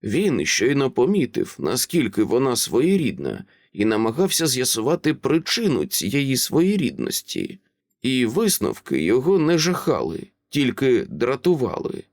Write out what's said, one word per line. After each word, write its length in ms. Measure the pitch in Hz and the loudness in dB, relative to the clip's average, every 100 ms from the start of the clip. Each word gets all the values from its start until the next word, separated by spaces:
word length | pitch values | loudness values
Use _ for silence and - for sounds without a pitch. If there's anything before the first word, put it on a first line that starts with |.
Він 420 | 107 117 202 117 - | -2 0 0 0 0
щойно 460 | - 117 143 135 | 0 0 2 0
помітив, 640 | 123 131 202 123 - - - | 2 2 2 0 -2 -6 -4
наскільки 640 | 76 123 - 170 117 98 | -4 -2 -2 0 0 0
вона 320 | 107 120 135 120 | 0 2 2 0
своєрідна, 880 | - 120 160 196 135 67 71 50 - _ _ | 0 2 4 2 0 -4 -8 -8 -14 _ _
і 120 | - 107 | -2 0
намагався 640 | 107 113 120 190 - 160 | 2 0 2 0 2 0
з'ясувати 680 | 127 127 113 113 170 151 | 0 -2 -2 0 0 0
причину 720 | 151 127 160 160 - 220 117 73 | -2 0 0 0 -2 0 0 -2
цієї 520 | - - 139 139 127 | -4 -2 -2 0 -2
своєрідності. 1200 | - 147 180 208 127 - - - - - - - _ _ _ _ | 0 2 2 2 -2 -4 -6 -6 -6 -8 -8 -10 _ _ _ _
І 240 | 127 131 120 | -2 0 2
висновки 800 | 143 226 - 69 55 - 65 | 2 0 0 -2 -4 -4 -2
його 360 | 80 120 147 196 | 2 2 4 2
не 180 | 156 170 | 4 2
жахали, 680 | 160 180 - 107 73 80 - _ _ | 0 -2 -2 -2 -2 -6 -12 _ _
тільки 560 | 143 135 101 - 110 - | 0 0 2 2 2 0
дратували. 960 | 76 120 135 175 165 120 - - - - | -4 -2 0 2 2 0 -2 -6 -8 -12